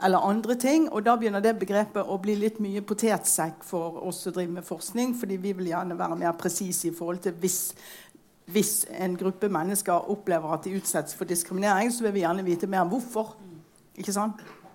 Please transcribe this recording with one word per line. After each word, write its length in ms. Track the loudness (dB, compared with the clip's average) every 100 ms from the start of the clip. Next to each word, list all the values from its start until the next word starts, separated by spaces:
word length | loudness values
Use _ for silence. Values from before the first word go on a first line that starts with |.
eller 240 | 4 4 4
andre 280 | 0 0 0
ting. 300 | 4 6 4
Og 120 | 2 4
da 80 | 4
begynner 240 | 4 2
det 120 | 2 2
begrepet 440 | 2 2 2 -2
å 160 | -2 -2
bli 160 | 0 2
litt 240 | 0 0
mye 240 | -4 -2
potetsekk 800 | -4 0 2 2 2 2 0 -4
for 360 | -6 -4 -4 -4 -6
oss 140 | -6
som 120 | -4 -2
driver 240 | -2 -4
med 80 | -8
forskning, 480 | -8 -4 -2 0 -2
fordi 240 | -2 -2
vi 160 | -2 -2
vil 160 | -2
gjerne 240 | -2 -2 -2
være 240 | -2 0
mer 160 | 0 0
presise 520 | -2 -2 -2 -2 -2
i 60 | -4
forhold 280 | -4 -2
til 120 | -2 0
hvis, 200 | 0 0 -4 -8 -16 -20 -20 -20 _ _ -2
hvis 220 | 2 2 2 -2 -4
en 180 | -2 0
gruppe 300 | -2 0 0
mennesker 580 | 0 0 0 2 2 2
opplever 440 | -4 0 0 2
at 100 | -2 -2
de 80 | -4
utsettes 360 | 0 -2 -2
for 140 | -6 -2
diskriminering, 640 | -2 -2 0 4 4 4
så 140 | 2 0
vil 100 | 2
vi 80 |
gjerne 200 | 2 2 2
vite 200 | 0 2
mer 180 | 2 2
hvorfor. 460 | 0 -2 -4 -4 -6 -18 -20 -20 _ _ -10
Ikke 140 | -4
sant? 260 | 0 -2 -4 -14 -20 -20